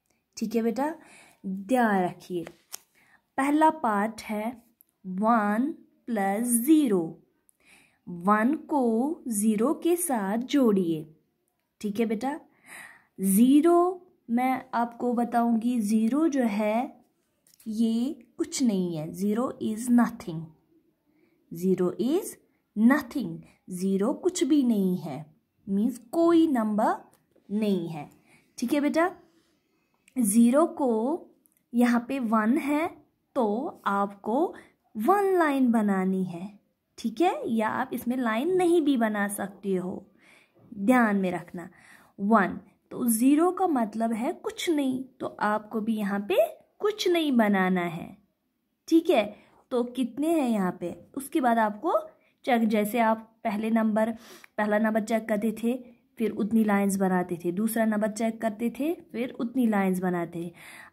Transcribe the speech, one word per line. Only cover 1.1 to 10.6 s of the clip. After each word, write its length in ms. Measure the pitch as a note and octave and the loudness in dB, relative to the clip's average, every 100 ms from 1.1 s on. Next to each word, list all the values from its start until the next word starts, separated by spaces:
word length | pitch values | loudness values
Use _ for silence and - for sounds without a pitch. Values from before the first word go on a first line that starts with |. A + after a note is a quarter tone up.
| - - _ G3 | -20 -20 _ -10
ध्यान 580 | F#3+ G3 B3+ A3+ G3 | -8 -2 2 2 2
रखिए। 420 | F3 F3+ - F3 D#3+ - _ - _ _ _ _ _ - | 0 -4 -10 -8 -8 -16 _ -18 _ _ _ _ _ -4
पहला 320 | C#4 D4 D#4 | 0 4 4
part 520 | D#4 A#3 G#3 A3 A3 | 2 -2 0 -2 -6
है 300 | - G#3+ A3 C4 _ _ _ _ F#3 | -8 -6 -6 -10 _ _ _ _ -10
वन 680 | F#3 A3 A#3 G#3 G#3+ C#4+ E4+ _ _ - | -2 2 2 2 0 -2 -6 _ _ -6
प्लस 400 | A3 G3 G3+ A#3+ A#3+ B3+ | -2 0 -2 0 0 4
ज़ीरो। 580 | D#4 C4+ F#3 E3 - _ _ _ _ _ _ _ _ - | 4 4 0 -2 -10 _ _ _ _ _ _ _ _ -14
वन 460 | F3 F3+ G#3+ A#3 | -4 0 2 2
को 680 | D#4 - D4 A#3+ A3+ C#4 E4 C4+ | 0 -2 0 2 0 -2 -4 -6
ज़ीरो 460 | G#3 A3 G#3 B3 | -2 0 2 0
के 220 | - E4 F4 | 0 0 -2
साथ 420 | - A#3 F#3+ A3 | -2 -4 -2 -4
जोड़िए। 800 | C4 D4 | 0 2